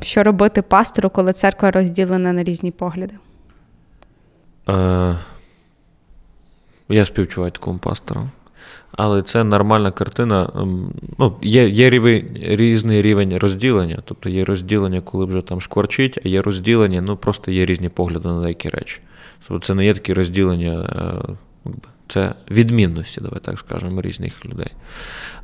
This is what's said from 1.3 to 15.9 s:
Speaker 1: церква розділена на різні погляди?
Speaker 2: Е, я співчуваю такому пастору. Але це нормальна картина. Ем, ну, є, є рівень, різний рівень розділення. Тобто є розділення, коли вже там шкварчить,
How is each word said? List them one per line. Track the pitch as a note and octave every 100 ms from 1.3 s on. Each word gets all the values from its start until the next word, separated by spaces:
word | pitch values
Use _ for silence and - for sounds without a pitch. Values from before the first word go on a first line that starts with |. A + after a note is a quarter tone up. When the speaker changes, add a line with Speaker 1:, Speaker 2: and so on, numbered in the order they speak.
Speaker 1:
церква | F#3 G3 G3 G3+
розділена | F#3+ F3+ F3 F#3 F#3 F3+
на | F3
різні | F3 E3+ F3
погляди? | - F3+ E3+ F#3 G3+ _ - _ _ _ _ _ _ _ _ _ _ _ _ -
Speaker 2:
Е, | F#2+ F#2 F2+ F2+ E2+ - - - _ _ _ _ _ _ - - _ _ _ _ _ -
я | G#2+ G2+
співчуваю | - F#2 - F2
такому | - F#2+ F2+
пастору. | - - - - C3+ - _ - - - _ -
Але | G#2+ G2+
це | F#2+ A#2
нормальна | A2 G#2 G#2 A2 G2
картина. | - F#2+ - A#2+ G2 F2+ -
Ем, | G2 F#2 F#2 - - -
ну, | B2+ -
є, | G#2+ A#2 A#2
є | G#2 B2+
рівень, | B2 A#2 A2 - A#2
різний | E2 G#2 A#2 A2+ A2+ G#2+
рівень | G#2 G2+ F#2+ F#2
розділення. | G2+ F#2+ C3 G#2+ E2+ F2 -
Тобто | - -
є | F#2 F#2
розділення, | F#2+ F#2 G#2 G2 F#2
коли | F2+ F#2+ F#2+
вже | F#2
там | - F2+
шкварчить, | - - G#2